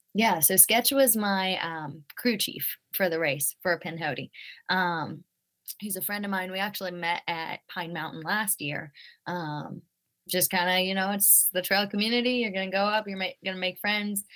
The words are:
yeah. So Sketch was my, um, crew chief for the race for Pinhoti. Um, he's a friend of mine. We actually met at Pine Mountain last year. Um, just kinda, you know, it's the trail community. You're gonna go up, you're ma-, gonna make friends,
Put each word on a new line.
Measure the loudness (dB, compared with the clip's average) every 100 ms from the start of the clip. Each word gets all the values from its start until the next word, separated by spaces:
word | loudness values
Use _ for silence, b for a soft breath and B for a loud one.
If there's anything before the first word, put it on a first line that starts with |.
| _
yeah. | 2 4 4
So | 4 6
Sketch | 6 6 4
was | 4 4 4
my, | 2 0 0 -2
um, | -4 -6 -8 -10 -16 -2
crew | 0 0
chief | -2 -4 -6 -6 _
for | -2 0
the | 2
race | 0 0 -4 -2
for | -2 -2
Pinhoti. | -4 -4 -4 -4 -8 B B B -2
Um, | 0 2 0 -4 -8 -14 _ _ _ -16 -10
he's | -6 -4
a |
friend | -4 -4 -2
of |
mine. | -2 -4
We | -4
actually | -4 -4 -8
met | -4 -2 -2 -2
at | -4 -6 -8 -10
Pine | -8 -6
Mountain | -6 -6 -6
last | -2 -2 0 -2
year. | -4 -6 -8 B B B -8
Um, | -6 -4 -6 -8 -12 -16 _ _ _ -4
just | 0 2
kinda, | 2 4 4
you | 2 0
know, | 0
it's | 2 6 6 6
the | 0
trail | 2 2 2
community. | 0 0 2 2 2
You're | 0
gonna | -2 -2
go | 0 2
up, | 2 -2
you're | -4
ma-, | -6 -4
gonna | -8 -4
make | -4 -2
friends, | -2 0 -2 -4 -6